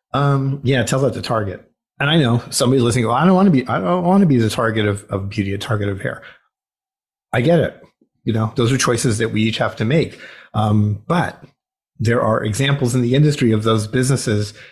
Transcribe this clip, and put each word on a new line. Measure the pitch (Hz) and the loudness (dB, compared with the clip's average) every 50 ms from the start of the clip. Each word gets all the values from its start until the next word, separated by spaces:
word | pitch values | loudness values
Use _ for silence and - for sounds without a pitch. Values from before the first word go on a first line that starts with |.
| _ _ - | _ _ -4
Um, | 131 143 143 139 135 135 135 135 139 - | 0 0 2 0 0 0 -2 -4 -4 -2
yeah, | 120 139 123 113 | 0 0 0 0
tell | - 139 135 | 0 0 0
that | 139 123 113 | 0 0 -2
to | 123 - | -4 -6
Target. | - 123 110 104 98 90 - - _ _ _ _ _ _ - | -2 -2 -2 -2 -4 -8 -10 -14 _ _ _ _ _ _ -4
And | 139 143 | -2 0
I | 160 170 | 2 2
know | 139 117 120 120 - - | 2 2 2 0 -2 -4
somebody's | - - 131 120 131 135 120 | -4 -2 0 2 2 2 2
listening, | 120 110 127 113 | 2 2 0 0
"Well, | 110 117 | 0 0
I | 131 160 | 2 4
don't | 185 190 | 4 4
wanna | 180 196 202 | 4 4 4
be, | 156 127 120 | 4 2 2
I | - 117 156 | 0 -4 -4
don't | 185 175 175 180 175 | -2 -2 -2 0 0
wanna | 175 190 196 202 | 2 2 4 4
be | 160 135 | 4 4
the | 120 113 107 | 4 2 0
target | - - 117 113 107 110 104 | 0 0 -2 0 0 0 0
of, | 104 98 101 - | -2 -2 -4 -6
of | - 110 95 98 101 | -8 -6 -6 -6 -6
beauty, | 101 110 98 98 98 | -4 -4 -4 -4 -4
a | 101 | -8
target | - - 110 104 101 101 | -6 -4 -4 -4 -2 -4
of | 98 92 - | -6 -4 -6
hair." | 64 - - - - - _ _ _ _ _ _ _ _ _ _ _ _ _ _ _ _ _ _ - - | -8 -8 -10 -14 -20 -20 _ _ _ _ _ _ _ _ _ _ _ _ _ _ _ _ _ _ -6 -4
I | 120 | -2
get | 120 151 175 160 | 2 2 2 2
it. | 110 - - - - _ _ _ _ _ _ _ - | 2 0 -4 -10 -20 _ _ _ _ _ _ _ -6
You | 127 110 | -4 -2
know, | 110 110 110 - | -2 -2 -2 -2
those | - 113 117 135 | 0 0 0 0
are | 127 | 0
choices | - 131 123 110 - 131 107 104 | 0 0 -2 0 0 -2 0 0
that | 117 113 113 | -2 -2 -2
we | 107 110 | 0 -2
each | 117 110 - | -2 0 -2
have | 123 107 - | -4 -4 -4
to | - 110 | -4 -2
make. | 113 143 165 120 92 - - - - - - - - - | 0 0 0 0 -2 -6 -16 -20 -20 -20 -20 -18 -8 -4
Um, | 117 107 107 104 107 104 104 104 101 - | -2 0 2 2 2 2 0 -2 -4 -4
but | - 165 180 117 - - - - - _ _ _ _ _ _ _ _ _ - | -4 -2 -2 -2 -4 -6 -12 -20 -20 _ _ _ _ _ _ _ _ _ -4
there | 110 110 117 123 117 | -2 0 0 2 2
are | 110 110 123 - | 0 0 0 -2
examples | 110 98 - 139 139 139 143 131 120 123 | -2 -2 -2 0 0 0 0 0 0 0
in | 127 120 | 0 0
the | 117 127 | 2 2
industry | 139 151 151 143 - 131 113 110 | 4 4 2 2 2 2 2 2
of | 107 107 | 2 2
those | 113 113 110 104 | 2 0 0 0
businesses | 104 - 127 127 131 139 127 - 123 107 104 104 104 - - - - | -2 -2 -2 0 0 0 -2 0 -2 -2 -2 -2 -4 -8 -18 -20 -20